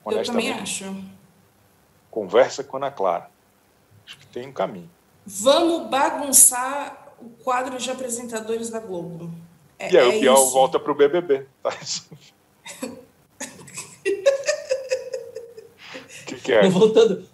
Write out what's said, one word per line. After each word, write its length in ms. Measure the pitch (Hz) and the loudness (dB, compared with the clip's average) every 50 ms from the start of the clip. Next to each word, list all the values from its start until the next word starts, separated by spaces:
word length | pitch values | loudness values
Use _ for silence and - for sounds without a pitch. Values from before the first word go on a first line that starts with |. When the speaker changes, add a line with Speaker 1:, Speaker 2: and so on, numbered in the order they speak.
| - | -8
Speaker 1:
Eu 180 | 107 107 110 110 | -6 -4 -4 -4
também 280 | - 240 - - - | -2 -2 -2 -2 -4
Speaker 2:
honestamente, 320 | - 208 196 - - - 196 | -6 -6 -8 -8 -10 -10 -10
Speaker 1:
acho. 200 | 190 196 196 190 - - _ _ _ _ _ _ _ _ _ _ _ _ _ _ _ _ _ _ _ | -10 -12 -12 -14 -16 -20 _ _ _ _ _ _ _ _ _ _ _ _ _ _ _ _ _ _ _
Speaker 2:
conversa 520 | - 113 104 87 92 120 131 - - - | -10 -8 -4 2 4 4 4 4 0 -10
com 140 | 131 - - | -12 -10 -8
a 20 | 135 | -8
Ana 100 | 139 135 | -8 -8
Clara. 360 | 135 - 98 92 85 87 - - _ _ _ _ _ _ _ _ _ _ _ _ _ _ _ | -6 -2 -2 -2 -2 -2 -6 -12 _ _ _ _ _ _ _ _ _ _ _ _ _ _ _
Acho 100 | - - _ | -20 -20 _
que 80 | _ _ | _ _
tem 180 | - 139 123 139 | -14 -14 -14 -12
um 40 | |
caminho. 360 | 135 - 190 175 110 90 85 - _ _ _ _ _ _ - | -6 -6 -6 -6 -6 -12 -16 -20 _ _ _ _ _ _ -20
Speaker 1:
Vamos 600 | - - - 202 269 294 339 339 330 339 320 269 220 | -14 -8 0 2 2 4 4 2 0 0 -2 -4 -2
bagunçar 1160 | 247 269 294 320 - 269 294 277 254 - - - 254 247 254 262 277 285 269 - - - - - - - | -2 0 0 0 -2 -4 -4 2 4 6 6 4 4 0 -4 -4 -4 -6 -8 -10 -14 -18 -20 -20 -20 -20
o 80 | 240 233 - _ | -20 -20 -18 _
quadro 340 | - 254 247 247 262 262 254 | -4 -2 -2 -2 -2 -4 -8
de 140 | 247 226 254 | -8 -6 -6
apresentadores 800 | 254 262 262 240 233 233 247 233 233 220 214 220 226 226 233 226 | -6 -6 -6 -8 -8 -8 -8 -8 -8 -8 -6 -6 -6 -6 -6 -8
da 80 | 226 226 | -8 -10
Globo. 520 | 214 185 185 175 165 170 170 165 170 170 - - - - _ _ _ _ _ - | -10 -8 -10 -10 -10 -10 -12 -12 -12 -14 -14 -16 -18 -20 _ _ _ _ _ -10
É, 120 | - - | -2 4
Speaker 2:
E 60 | 180 160 | 6 6
aí 160 | 131 123 110 | 6 6 4
Speaker 1:
é 20 | |
Speaker 2:
o 40 | 110 | 4
Bial 140 | 131 127 131 | 4 6 6
Speaker 1:
isso. 140 | 139 135 131 | 6 6 4
Speaker 2:
volta 260 | 131 131 135 131 - 143 | 4 4 4 4 2 -2
pro 160 | - 151 143 | -2 -2 2
B 140 | 143 143 147 | 4 4 4
B 120 | 165 180 | 4 0
B, 260 | 170 147 139 135 135 _ _ _ | 0 0 0 0 -2 _ _ _
tá? 100 | - 135 | -6 -6
<laughs> 1300 | - - - - - - - - 160 _ _ _ _ _ _ _ _ _ - - - - 262 - - - - _ _ _ _ _ _ - - - - - - - - - - - - _ - 392 403 403 370 554 554 539 - 587 605 - - - 508 - - - 508 - - 523 - 480 - - - 466 - - - - - - _ _ - - - - - - - - - | -6 -6 -10 -10 -10 -10 -10 -16 -20 _ _ _ _ _ _ _ _ _ -20 -18 -14 -14 -14 -14 -14 -18 -20 _ _ _ _ _ _ -16 -16 -16 -16 -20 -20 -18 -16 -16 -16 -16 -14 _ -4 -4 -2 2 2 0 0 0 -2 -4 -4 -4 -4 -6 -6 -6 -4 -6 -6 -6 -6 -8 -10 -12 -12 -14 -16 -18 -18 -18 -20 -20 -20 -20 _ _ -20 -18 -18 -18 -18 -18 -20 -18 -14
Que 100 | - - | -14 -14
que 160 | - - - | -8 -2 2
é? 100 | - - | 4 6
Speaker 3:
Não 80 | 196 190 | 6 6
voltando, 540 | 180 185 220 214 - - 226 214 180 - - - | 6 6 6 6 6 6 6 4 2 -2 -8 -18